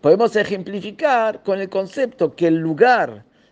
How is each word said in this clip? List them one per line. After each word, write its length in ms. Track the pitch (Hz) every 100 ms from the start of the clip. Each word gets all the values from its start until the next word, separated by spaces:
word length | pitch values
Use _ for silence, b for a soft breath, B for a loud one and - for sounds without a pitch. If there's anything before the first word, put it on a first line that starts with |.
Podemos 360 | 147 190 226 214
ejemplificar 1040 | 202 196 175 202 190 208 311 254 220 208
con 160 | - 196
el 80 | 196
concepto 680 | 190 190 - 254 - 160 -
que 120 | 170
el 80 | 165
lugar 680 | 160 156 156 151 151 107 - b b